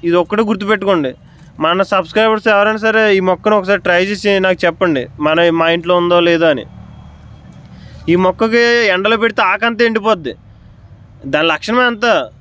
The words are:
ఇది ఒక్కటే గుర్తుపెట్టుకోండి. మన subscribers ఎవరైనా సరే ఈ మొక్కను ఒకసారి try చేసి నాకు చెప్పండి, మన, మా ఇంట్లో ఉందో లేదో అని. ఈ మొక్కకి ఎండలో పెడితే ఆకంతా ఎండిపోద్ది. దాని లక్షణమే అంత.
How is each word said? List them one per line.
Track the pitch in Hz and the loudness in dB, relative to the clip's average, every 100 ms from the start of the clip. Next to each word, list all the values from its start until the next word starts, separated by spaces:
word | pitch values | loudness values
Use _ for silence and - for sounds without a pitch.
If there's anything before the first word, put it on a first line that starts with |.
| 170 | 0
ఇది | 170 | 0
ఒక్కటే | 170 208 | 0 -2
గుర్తుపెట్టుకోండి. | 220 208 202 214 196 185 135 123 - - - - | 0 -2 -2 -2 0 0 -2 -8 -20 -20 -20 -4
మన | 156 180 | -2 0
subscribers | 190 196 165 214 220 214 220 | 0 -2 -2 0 0 0 2
ఎవరైనా | 202 208 220 | 2 2 0
సరే | 220 220 220 196 | 0 2 2 2
ఈ | |
మొక్కను | 185 180 214 214 | 0 0 0 0
ఒకసారి | 185 196 - | 0 -2 0
try | 175 190 | 0 0
చేసి | 202 208 196 | -2 0 0
నాకు | 190 185 175 | 0 0 -2
చెప్పండి, | 165 185 143 123 - 151 | 0 -2 0 -4 -4 0
మన, | 160 170 165 | 2 2 2
మా | 165 170 | 0 0
ఇంట్లో | 175 180 | 0 0
ఉందో | 175 175 170 | 2 2 2
లేదో | 165 160 | 2 2
అని. | 135 - - - - - - - - - - - - - - - | 0 -4 -18 -20 -20 -20 -20 -20 -20 -20 -20 -20 -20 -20 -12 -2
ఈ | 175 | 0
మొక్కకి | 185 185 226 233 240 240 220 | 0 0 0 2 2 2 0
ఎండలో | 185 202 226 | 0 0 0
పెడితే | 226 214 | -2 0
ఆకంతా | 196 196 226 220 233 | -2 0 -2 0 -2
ఎండిపోద్ది. | 220 214 202 139 98 - - - - - - - - 139 | 0 0 -2 -4 -14 -18 -20 -20 -20 -20 -20 -20 -18 -6
దాని | 147 160 | -2 -2
లక్షణమే | 156 - 233 247 | -2 -2 0 0
అంత. | 233 240 185 120 - | 0 0 0 -2 -12